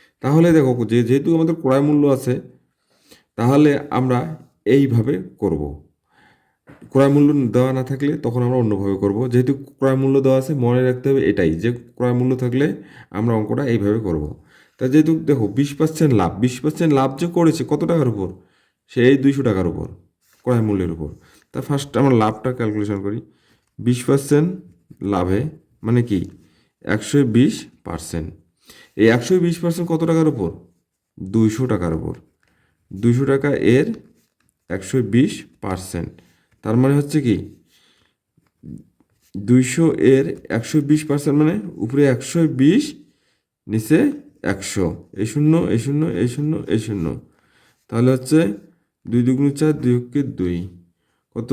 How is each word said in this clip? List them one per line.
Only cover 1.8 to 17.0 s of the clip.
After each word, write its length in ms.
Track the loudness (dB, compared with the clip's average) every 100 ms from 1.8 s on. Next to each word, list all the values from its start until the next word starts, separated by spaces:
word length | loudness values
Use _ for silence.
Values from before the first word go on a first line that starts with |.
| 2
মূল্য 160 | 2 2
আছে, 260 | 2 -2 -4 -8 -20 _ _ _ _ _ -20 _ -2
তাহলে 300 | 2 6 4 2 -2 -2
আমরা 200 | 0 -2 -2 -10 -16 _ 2
এইভাবে 480 | 2 4 2 0 -4 -8 -6
করব। 200 | -4 -2 -4 -10 -18 _ _ _ _ _ _ _ _ -20 -2
ক্রয় 200 | 2 4
মূল্য 160 | 4 4 2 0 0
দেওয়া 160 | 0
না 100 | -2
থাকলে 340 | -4 -4 -4 -2 -4
তখন 160 | -2
আমরা 140 | 0 0
অন্যভাবে 320 | 0 0 -2 -2
করব। 140 | 0 0 0
যেহেতু 260 | 0 0 -2 -8 _
ক্রয় 180 | 0 2
মূল্য 140 | 2 2
দেওয়া 160 | 4 2
আছে, 120 | 0
মনে 280 | -2 0 2 2
রাখতে 180 | 0 0
হবে 120 | 2 2
এটাই, 220 | 2 0 0
যে 60 | -2 -4 -10 -4
ক্রয় 180 | -2 0
মূল্য 160 | 0 -2
থাকলে 300 | -2 0 0 -2 -12 -20 -12
আমরা 220 | -4 -2 0
অঙ্কটা 240 | -2 -2 0
এইভাবে 340 | 0 0 0 -2
করব। 160 | -4 -6 -10 _ _ _ _
তা 100 | 0
যেহেতু 320 | 2 2 0
দেখো 280 | 0 0 0
বিশ 240 | -2 -4 -2
পার্সেন্ট 340 | -4 0 2
লাভ, 180 | 4 0 0
বিশ 160 | -2 -2
পার্সেন্ট 300 | -6 -2 0
লাভ 160 | 2